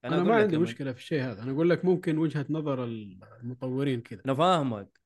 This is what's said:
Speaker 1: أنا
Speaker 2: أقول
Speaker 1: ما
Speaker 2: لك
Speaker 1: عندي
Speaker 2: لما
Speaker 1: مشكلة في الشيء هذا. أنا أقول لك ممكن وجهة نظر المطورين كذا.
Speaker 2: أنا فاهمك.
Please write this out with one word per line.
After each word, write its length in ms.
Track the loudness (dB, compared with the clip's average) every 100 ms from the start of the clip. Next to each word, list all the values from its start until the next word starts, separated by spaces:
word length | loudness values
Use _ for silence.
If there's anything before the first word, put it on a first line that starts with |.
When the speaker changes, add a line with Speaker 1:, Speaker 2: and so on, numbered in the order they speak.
| 0
Speaker 1:
أنا 100 | 2
Speaker 2:
أقول 120 | 4
Speaker 1:
ما 60 |
Speaker 2:
لك 80 | 4
Speaker 1:
عندي 140 | 4 4
Speaker 2:
لما 80 |
Speaker 1:
مشكلة 280 | 0 -2 -6
في 80 | -8
الشيء 240 | -4 -2
هذا. 200 | -2 -6
أنا 80 | -6
أقول 180 | 0 2
لك 160 | 4 2
ممكن 320 | 0 0 0
وجهة 280 | 0 -2 -2
نظر 340 | -2 -2 -2
المطورين 1160 | -4 -6 -10 -18 -20 -14 -12 -8 -6 -2 0 -2
كذا. 200 | -6 -10 -4
Speaker 2:
أنا 80 |
فاهمك. 680 | 2 4 4 0 -4 -8 _